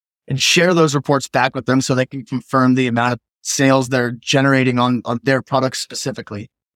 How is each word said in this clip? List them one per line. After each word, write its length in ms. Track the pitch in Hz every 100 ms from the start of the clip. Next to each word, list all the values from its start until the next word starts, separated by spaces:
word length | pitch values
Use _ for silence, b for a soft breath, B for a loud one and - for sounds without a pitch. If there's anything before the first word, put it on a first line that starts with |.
| _ _ -
and 120 | 135
share 340 | - 180 175
those 200 | 170 160
reports 340 | 139 131 139 -
back 260 | 131 127
with 120 | 131 123
them 140 | 131
so 140 | -
they 100 | 127 127
can 180 | 139
confirm 500 | 113 127 - 135 127
the 120 | 127 127
amount 280 | 117 120
of 40 | 123 _ _
sales 480 | - - 135 135 127
they're 220 | 131 120
generating 680 | 117 - 139 135 135 127 123
on, 220 | 123 123
on 160 | 107 120
their 180 | 135 131
products 380 | 117 135 131 -
specifically. 720 | - 131 139 110 - 104 123 _ _